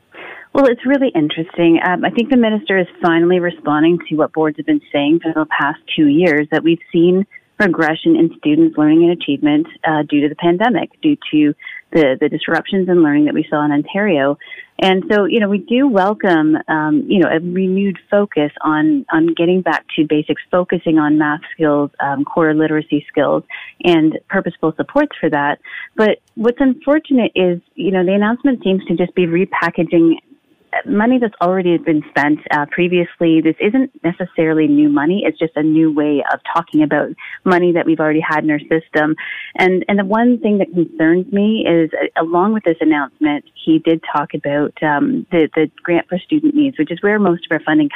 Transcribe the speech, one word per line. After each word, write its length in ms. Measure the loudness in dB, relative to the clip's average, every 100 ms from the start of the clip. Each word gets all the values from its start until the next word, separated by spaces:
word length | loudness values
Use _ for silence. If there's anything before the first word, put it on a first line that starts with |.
| _ -20 -20 -20 -6
Well, 120 | 0 2
it's 220 | 2 0
really 220 | 0 0
interesting. 680 | 0 -2 -4 -8 0 2 4 2
Um, 180 | -2
I 60 | -2
think 220 | -2 0
the 60 | 2
minister 420 | 2 0 -2 -2
is 80 | -2 -2
finally 400 | 0 2 2 2
responding 600 | 0 -4 -2 2 2 2 -2
to 60 | -2
what 180 | -2
boards 240 | 0 -2 -2
have 80 | -2
been 160 | -2 -2
saying 280 | -2 0 0
for 100 | 0
the 120 | -4 -4
past 340 | -2 -4 -4 -8 0
two 120 | 2
years, 400 | 4 2 2 0
that 120 | -2
we've 180 | 0 -2 -2
seen 360 | 2 2 2 -2 -10 _ _
regression 560 | -2 0 -2 0 2 2
in 140 | 2 0
students' 400 | -2 2 2 2
learning 240 | 2 4
and 100 | 4 2
achievement, 460 | -4 -2 0 0 -2 -4
uh, 200 | -2 -2
due 180 | 0 0
to 80 | -2
the 60 | -2
pandemic, 560 | -2 0 0 0 -4 _
due 160 | -2 -2 -2
to 240 | 0 0 0 -10 -18 -4
the, 240 | 0 2 2
the 80 | -2
disruptions 580 | -2 -4 -4 -2 -2 2
in 140 | 4
learning 240 | 4 4 2
that 80 |
we 100 | 0 -2
saw 160 | -2 0
in 60 |
Ontario. 680 | -2 -2 -4 0 0 0 -2 -8 -20 -18 -2
And 260 | 0 0 0
so, 140 | 0 2
you 140 | 0
know, 100 | 0
we 80 | -2
do 300 | -2 0 2
welcome, 680 | 2 0 0 0 2 2 0 -2
um, 360 | -4 0 -2 0
you 100 | 0
know, 100 | 2
a 120 | 0
renewed 580 | -2 -2 -2 0 -2 -4 _
focus 400 | 0 0 -2 -4 -4
on, 460 | -4 0 2 0 -2
on 220 | 0 0
getting 280 | 0 0 0
back 260 | 0 -4 -6 -4
to 100 | -2
basics, 360 | -2 -2 -6 -2
focusing 480 | -2 0 -2 0 0
on 180 | 2 2
math 240 | 0 -4 -8
skills, 380 | -4 0 0 -2 -4
um, 260 | -4 -4 -4
core 280 | 0 0
literacy 500 | 2 0 -2 -2 -4 -4
skills, 340 | -2 0 -2 -4 -14 -18 -4
and 360 | 2 4 2 0 -4
purposeful 440 | -4 -4 -4 -4 -4
supports 360 | -4 -2 -2 -2
for 100 | -2
that. 260 | -2 -2 -4 -10 -18 -16 -2
But 240 | 0 0 _ -2
what's 260 | -2 2
unfortunate 720 | 0 0 0 0 2 0 0
is, 260 | 0 0 -2 -6
you 160 | -6 -2
know, 160 | 0 0
the 80 |
announcement 500 | 0 0 0 -2 -2
seems 220 | 0 -2 -2
to 100 | -2
just 200 | -2 0
be 100 | 0
repackaging 920 | 0 -2 -2 -4 -2 0 2 4 2 -4 -20 _ _ _ -8 -4
money 320 | -2 2 0
that's 160 | 0 -2
already 360 | -2 0 0 0
been 260 | 0 -2 -2
spent, 300 | -2 0 -2 -2
uh, 140 | -4 -4
previously. 720 | -2 0 0 -2 -2 2 2
This 140 | 2 0
isn't 300 | 0 0 -2 -4
necessarily 640 | -6 -6 -6 -2 0 2 2
new 220 | 4 4
money. 340 | 2 0 0 -2
It's 140 | -2
just 140 | -4 -2
a 80 |
new 280 | 0 2 2
way 320 | 0 0 -2 -2
of 80 | -6 -4
talking 300 | -4 -2 0
about 260 | 0 0 -2 -8 -16 -6 0
money 260 | 2 2
that 140 | 0 0
we've 160 | 0
already 180 | 0 0
had 240 | 0 -2
in 80 | -2
our 80 | -4
system. 560 | -2 -4 -2 -2 -2 -2 -8 -14 -14 -2
And, 300 | 0 0 0
and 100 | -2
the 80 | 0
one 340 | 2 2 2
thing 180 | 0 0
that 120 | 0
concerns 580 | -2 -4 0 2 2 0
me 340 | 0 0 0 0
is, 240 | 0 0
uh, 280 | -2 -6 -4
along 320 | -2 0 0
with 100 | 0
this 120 | -2 0
announcement, 640 | 0 0 -2 -4 -4 -4 -8 -10 0
he 140 | 0
did 240 | 2 -2 -2
talk 200 | -6 -4 -6
about, 380 | -4 -2 -4 -4
um, 420 | -2 0 0 -2 -2
the, 180 | 0 0 0
the 160 | -2 -4
grant 260 | -2 -2 -2
for 100 | -6
student 340 | -2 0 0
needs, 240 | 2 0 -2
which 140 | -6
is 100 | -4
where 160 | -2 0
most 280 | 0 -2 -2
of 60 | -6
our 80 |
funding 260 | 0 0 0